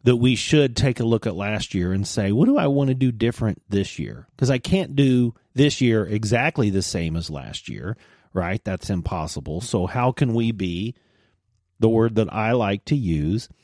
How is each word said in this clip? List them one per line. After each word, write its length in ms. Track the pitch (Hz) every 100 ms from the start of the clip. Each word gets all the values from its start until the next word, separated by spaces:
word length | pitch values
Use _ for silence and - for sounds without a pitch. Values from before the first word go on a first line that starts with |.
that 120 | 120 123
we 200 | 123 120
should 400 | - 156 139 113
take 240 | 135 117
a 60 | 113
look 220 | 113 110
at 80 | 90
last 380 | 101 104 -
year 180 | 98 90
and 160 | 95 101
say, 240 | - 98
"What 140 | 110 214
do 120 | 285
I 100 | 143
wanna 260 | 139 139
do 180 | 131 131
different 500 | 110 113 - 110 - _
this 300 | 98 98 -
year?" 280 | 52 57 - -
'Cause 120 | 127
I 80 | 131
can't 380 | - 190 175 143
do 380 | 139 127 120 - _
this 280 | 127 143 -
year 240 | 123 110 98
exactly 640 | 107 107 117 143 - 104
the 120 | 95
same 360 | 90 92 82 82
as 120 | 80
last 380 | 73 58 - -
year, 300 | 52 76 117 _ _ _
right? 300 | 92 87 95
That's 260 | - 92 -
impossible. 680 | 92 80 87 78 - 69 80
So 260 | 113 104 92
how 260 | 123 123
can 220 | - 131
we 180 | 113 117
be, 440 | 107 92 87 110 - _ _ _ _ _ _ _ _
the 100 | 113
word 260 | 113 113 107
that 180 | 107
I 200 | 107 110
like 320 | 123 104 104 -
to 100 | 147
use 540 | 101 80 76 107 - -